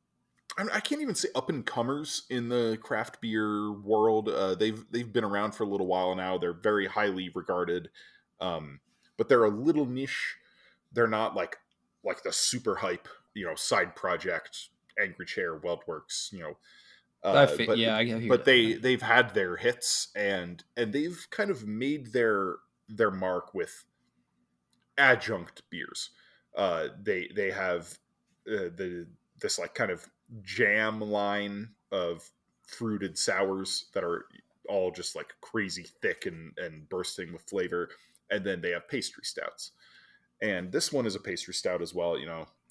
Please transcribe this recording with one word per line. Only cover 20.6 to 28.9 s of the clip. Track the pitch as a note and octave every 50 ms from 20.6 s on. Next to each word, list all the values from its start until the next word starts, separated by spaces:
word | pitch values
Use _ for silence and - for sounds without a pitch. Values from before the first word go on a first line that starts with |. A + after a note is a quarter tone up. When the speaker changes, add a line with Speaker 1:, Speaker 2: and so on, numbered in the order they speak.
| - _ _ -
Speaker 1:
and | A#2+ A2 G#2
they've | C#3+ D3+ E3+ F3+ E3+ - -
kind | - - G#3 G3+
of | F#3+ B2+ A2 G#2+
made | G#2+ A2 B2+ C#3 D3+ D3+ C3 A2+ G#2+
their, | B2+ A#2 A2+ G#2+ G2 G2 F#2 E2+ - - _ _ _ _ -
their | A2 G#2 A2+ G#2
mark | F#2+ F#2+ F#2 F#2 F2+ F2+ - - -
with | F#2+ E2+ - - - - _ _ _ _ _ _ _ _ _ _ _ _ _ _ _ _ _ _ _ _ _ _ -
adjunct | C#3 C3+ B2+ A#2 - - A2+ F2+ E2+ - - - - _
beers. | - - - - - - - - - _ _ _ _ _ _ _ -
Uh, | - G2 F#2 E2+ D#2+ D#2 - - -
they, | G2+ G#2 G2 F#2 F2+ - -
they | G#2 G2+ F#2+
have, | F2+ G2 F#2+ F#2 F2+ F2 E2 - - - _ _ _ _ _ _ _ _ _ -
uh, | A2 G#2 F#2+ F2 E2+
the, | F2 F#2+ F2+